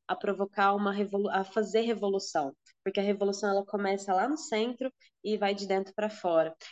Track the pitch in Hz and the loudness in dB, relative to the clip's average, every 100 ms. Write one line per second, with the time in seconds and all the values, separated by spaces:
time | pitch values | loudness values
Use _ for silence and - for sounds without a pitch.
0 | - 185 208 190 196 - 196 202 202 202 | -6 -4 -2 -2 -2 2 4 4 2 0
1 | 202 202 202 190 185 220 202 220 233 208 | 0 0 0 0 0 -2 0 2 2 0
2 | 202 196 - 160 139 - _ _ 196 202 | 0 -2 -2 -2 -2 -6 _ _ -4 0
3 | 202 202 202 196 202 196 196 202 196 196 | 0 2 0 0 0 0 0 -2 0 -2
4 | 202 185 240 311 - 214 233 240 262 - | 0 2 2 -2 -2 -2 0 -2 -6 -8
5 | - _ 208 208 202 202 196 190 196 - | -18 _ -4 0 0 0 0 -2 -2 -4
6 | 214 214 180 165 160 - - | -4 -2 2 4 4 -2 -16